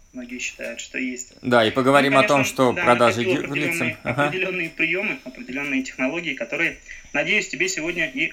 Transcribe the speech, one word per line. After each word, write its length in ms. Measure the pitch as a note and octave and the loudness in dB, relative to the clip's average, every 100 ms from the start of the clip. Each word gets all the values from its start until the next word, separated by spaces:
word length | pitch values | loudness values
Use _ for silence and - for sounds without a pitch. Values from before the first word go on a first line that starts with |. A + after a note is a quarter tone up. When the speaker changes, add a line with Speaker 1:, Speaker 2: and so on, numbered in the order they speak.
| _ | _
Speaker 1:
Многие 260 | B2+ B2 B2 | -16 -12 -10
считают, 400 | - - A#2 A#2 | -10 -8 -10 -10
что 180 | - C3+ | -10 -6
есть. 360 | C3 A#2+ - - | -6 -8 -12 -8
Speaker 2:
Да, 240 | B2 A#2+ A2 | 2 4 4
и 60 | |
поговорим 420 | C3+ C3 C#3 C#3 | 4 4 6 6
Speaker 1:
Ну, 60 | C3+ | 4
Speaker 2:
о 20 | |
том, 160 | C3 C#3+ | 4 4
Speaker 1:
конечно, 160 | C3 | 2
Speaker 2:
что 180 | - B2+ | 2 2
Speaker 1:
да, 140 | - - | 4 4
Speaker 2:
продажи 320 | A#2+ A#2+ G#2+ | 6 4 4
Speaker 1:
накопил 180 | A#2+ - | 0 0
Speaker 2:
юрлицам. 100 | - | -2
Speaker 1:
определенные, 460 | C#3+ D3+ - A#2+ A2 | -4 -2 -2 -4 -4
Speaker 2:
Ага. 220 | - B2 D3 | -4 0 0
Speaker 1:
определенные 420 | F#3 F#3 F#3 E3 | 0 -4 -4 -6
приемы, 480 | - D#3+ F3+ G#3 C3+ C3+ | -2 -2 -2 -4 -6 -10
определенные 580 | B2+ A#2+ C3 C#3+ C3+ | -16 -10 -8 -2 -2
технологии, 520 | C3 - C3 E3 E3 C3+ | -4 -4 -4 -2 -6 -8
которые, 420 | - D3 E3 - - - - | -6 -2 -2 -4 -14 -20 -6
надеюсь, 380 | C#3+ D3+ G3+ - | -2 0 0 0
тебе 180 | C#3+ F#3 | -2 -2
сегодня 380 | E3 D#3+ E3+ D#3+ | -2 -4 -4 -4
и 220 | C3 D#3+ | -2 -6